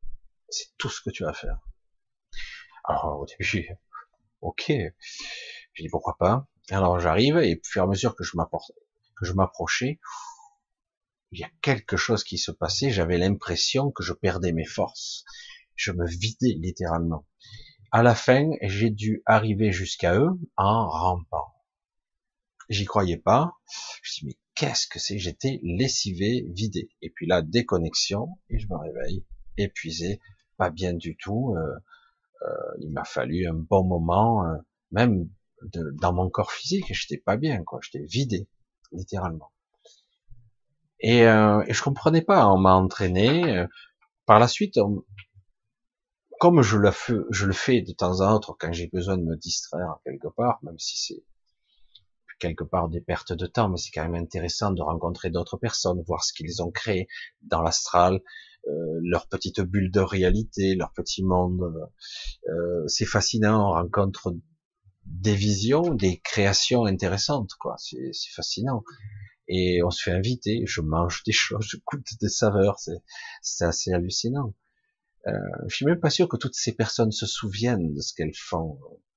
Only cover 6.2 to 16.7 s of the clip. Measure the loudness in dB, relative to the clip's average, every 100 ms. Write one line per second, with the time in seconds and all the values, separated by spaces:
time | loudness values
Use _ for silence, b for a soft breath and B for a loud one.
6.2 | 2 2 -2 _ -6 0 2 2 2 4
7.2 | 4 4 4 0 -2 0 2 2 0 -2
8.2 | -4 -4 -4 -4 -10 -20 _ _ _ -8
9.2 | -2 0 0 -2 -4 -2 -2 -6 B B
10.2 | B B B _ _ _ _ _ _ _
11.2 | _ -14 -14 _ 0 0 0 -2 2 0
12.2 | -2 -6 -6 -4 -4 -2 0 2 2 2
13.2 | 2 0 -2 -2 0 0 0 -2 -6 -2
14.2 | -2 0 0 -2 -2 -4 -4 -6 -14 -14
15.2 | B B B B B -8 -4 -2 -4 -4
16.2 | -6 0 0 0 -4